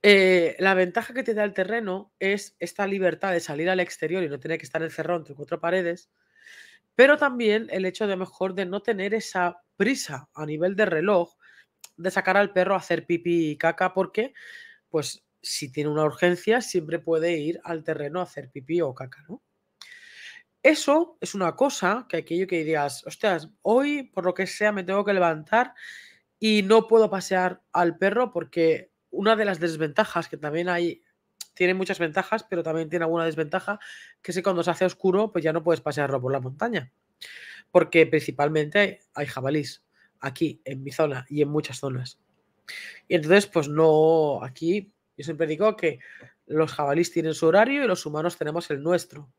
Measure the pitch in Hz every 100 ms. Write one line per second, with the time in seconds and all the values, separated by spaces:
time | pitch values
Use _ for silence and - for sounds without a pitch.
0 | 208 202 185 185 165 - 190 185 180 202
1 | 226 247 226 214 208 190 185 226 208 185
2 | 214 _ 190 202 - _ 175 - 196 196
3 | 185 156 196 175 165 147 175 185 175 -
4 | 156 185 170 139 - 165 131 160 160 160
5 | 156 175 151 143 143 170 165 185 170 175
6 | _ _ _ _ - - - _ _ -
7 | 262 294 285 247 220 214 226 185 190 180
8 | 214 185 180 - 190 185 180 202 202 208
9 | 196 220 - 185 175 175 _ _ 202 269
10 | - 143 - - 151 151 180 196 202 160
11 | 185 190 175 _ - - _ _ - -
12 | 175 190 190 190 202 185 185 190 - 170
13 | - 170 170 170 156 147 165 165 180 190
14 | 185 - 262 - - - - _ _ 160
15 | 139 - _ _ - - 143 151 147 151
16 | 151 151 175 175 - 233 226 185 156 165
17 | 165 160 170 165 147 165 - 165 156 156
18 | 143 175 175 - 131 139 131 175 151 131
19 | 131 - 147 233 _ _ _ _ - -
20 | - - - - _ _ 262 302 - 302
21 | 339 _ 180 202 175 160 277 269 185 226
22 | 247 165 160 170 185 175 156 156 143 127
23 | - - 214 170 156 _ - 233 285 294
24 | 254 - 180 180 185 - 208 202 180 196
25 | 202 196 170 156 156 220 247 - - -
26 | - _ _ _ 220 214 190 220 220 226
27 | 214 196 - 185 185 - _ - 175 165
28 | 196 214 165 170 160 170 165 156 - _
29 | _ - 202 220 208 175 170 160 156 139
30 | 160 170 160 147 147 156 175 175 175 -
31 | _ _ _ _ - - 180 185 190 185
32 | 170 156 185 220 - 175 160 160 156 170
33 | 165 170 165 156 156 185 - 202 - -
34 | - _ - 180 190 175 170 165 185 -
35 | 190 185 220 180 156 160 160 160 151 143
36 | 139 135 127 135 127 135 233 202 127 _
37 | _ _ - - - - _ 180 160 170
38 | 160 160 156 131 147 156 151 202 202 190
39 | _ - 139 - 131 151 139 - _ _
40 | _ _ 135 127 160 - - 135 139 135
41 | 156 127 127 147 147 151 147 127 139 127
42 | 127 - _ _ _ _ - - - -
43 | _ 175 151 196 202 170 143 151 160 156
44 | 160 165 151 127 131 131 165 202 196 _
45 | _ - 139 151 160 156 214 214 170 127
46 | - - - _ _ 151 160 - 143 151
47 | 170 170 160 151 165 185 233 277 254 180
48 | 151 151 170 - 151 165 - 143 151 180
49 | - 151 143